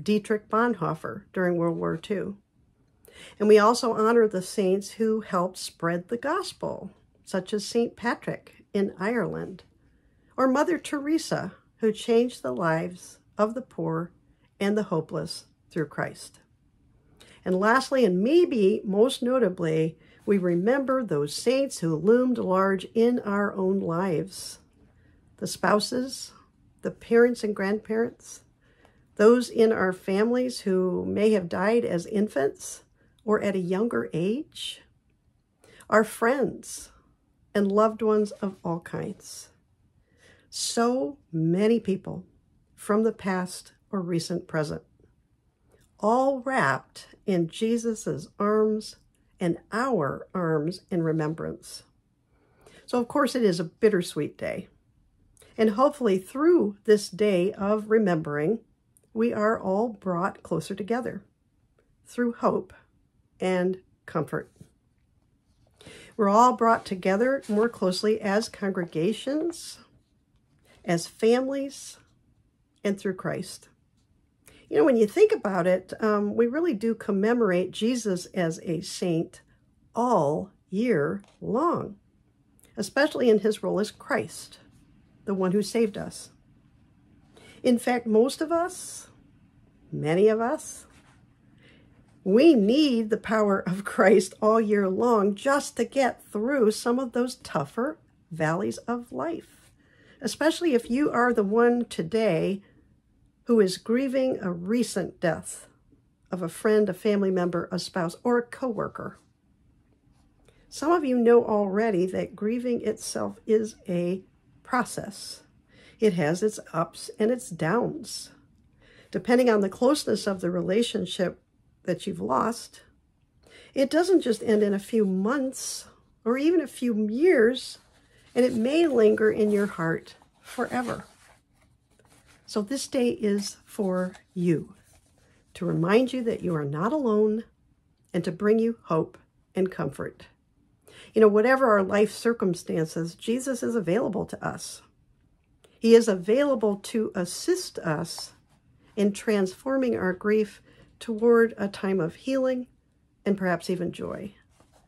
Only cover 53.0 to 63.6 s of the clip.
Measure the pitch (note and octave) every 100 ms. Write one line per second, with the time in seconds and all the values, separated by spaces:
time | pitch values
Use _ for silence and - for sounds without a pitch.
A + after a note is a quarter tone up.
53 | A#3+ D4 C#4 C#4 A3 E3+ E3+ - A3 G3
54 | F3 - D3 - D2+ - - _ _ _
55 | _ _ _ _ - - A3 G#3 C#4+ C#4+
56 | A#3+ F#3 - C4 D#4+ F4 G#3 G#3 - G#3+
57 | G3+ F3 G#3 F#3 F#3 - G3 G#3+ G#3+ A3
58 | G3+ E3+ D#3 D3 D#3 A#3 - _ _ _
59 | _ A3 A#3 A3 G#3+ A3+ F#3+ F#3+ A#3+ G#3
60 | F#3+ F3 F#3+ - - E3 - G3+ G3 A#3
61 | A#3+ G3 - _ _ _ _ _ _ _
62 | _ - A#3+ A#3 A3+ G3 F#3+ - _ _
63 | _ _ _ _ F#3 F#3